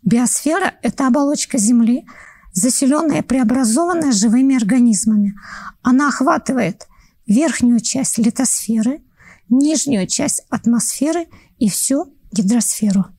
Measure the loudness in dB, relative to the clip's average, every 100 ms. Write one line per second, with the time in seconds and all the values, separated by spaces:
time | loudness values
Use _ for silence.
0 | 0 0 0 -2 -2 -2 -2 -4 -6 -2
1 | 0 2 0 -2 -4 -2 2 2 2 0
2 | -4 -20 -20 -20 -12 -4 -2 0 0 2
3 | 0 -2 -2 0 0 0 0 0 0 0
4 | 0 0 2 2 2 2 2 2 2 2
5 | 0 0 0 -4 -16 -18 -18 -6 0 2
6 | 2 0 0 0 -2 -2 -2 -4 -14 _
7 | _ _ 0 2 2 2 2 2 0 -4
8 | -4 0 0 0 -2 -2 -2 -2 0 -4
9 | _ _ -20 -20 _ 2 2 0 0 -2
10 | -2 -2 -4 -4 -6 -4 0 0 -2 -4
11 | -2 -2 -6 -14 _ _ -2 -2 -2 -2
12 | -4 _ -10 -4 0 0 0 -2 0 0
13 | -2